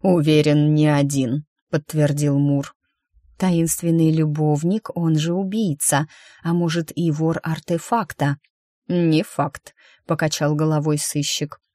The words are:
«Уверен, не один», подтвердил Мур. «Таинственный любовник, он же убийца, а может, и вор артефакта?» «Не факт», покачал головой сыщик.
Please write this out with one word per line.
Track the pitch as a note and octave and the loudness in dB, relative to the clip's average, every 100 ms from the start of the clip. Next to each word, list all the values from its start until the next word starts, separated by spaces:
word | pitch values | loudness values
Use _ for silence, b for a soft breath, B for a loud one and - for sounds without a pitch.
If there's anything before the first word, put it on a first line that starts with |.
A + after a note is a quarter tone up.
«Уверен, | F#3+ F3 D3+ D3+ D3+ D3 D3+ D3+ | 0 2 4 4 4 4 4 4
не | D3+ | 4
один», | C#3+ C#3+ C#3 B2+ C#3+ - _ - | 2 2 0 -2 -4 -8 _ -6
подтвердил | D#3 - D#3 D3 C#3+ D3 C#3 | -6 -4 0 0 2 0 2
Мур. | C#3+ C#3+ C#3 _ _ _ _ _ _ - | 2 0 -4 _ _ _ _ _ _ -4
«Таинственный | F#3 E3+ E3 - E3+ E3 D#3+ | 0 2 0 -2 0 2 4
любовник, | D#3+ D#3 D3+ D3+ D3 E3+ G#3+ - - | 2 0 0 0 0 0 -2 -4 -4
он | E3 D#3 | 0 0
же | D#3+ | 0
убийца, | F3+ F#3+ A3 G3+ C#3+ - C#3 D#3 B B B | -2 -4 -2 -2 -2 0 -2 -2 B B B
а | E3 | -4
может, | F3 E3+ E3+ D#3+ | 0 0 -2 -6
и | - E3+ | -4 -2
вор | D3+ D#3+ D#3+ | 0 -2 -4
артефакта?» | - D#3 - E3+ - A#3 F3+ - C#3+ C#3+ _ _ _ _ - | -6 -8 -4 -6 -2 -4 -4 -4 -2 -2 _ _ _ _ -4
«Не | F3 E3+ D#3 | 0 2 2
факт», | - - D3 - - b b b - | 0 -4 -6 -6 -20 b b b -8
покачал | D#3+ D#3 - D3+ D3+ | -4 -2 -2 -2 0
головой | D#3 D#3 D3+ D3+ | 0 0 0 -2
сыщик. | - D3 C#3+ - D3 - _ | -2 -4 -4 -4 -8 -10 _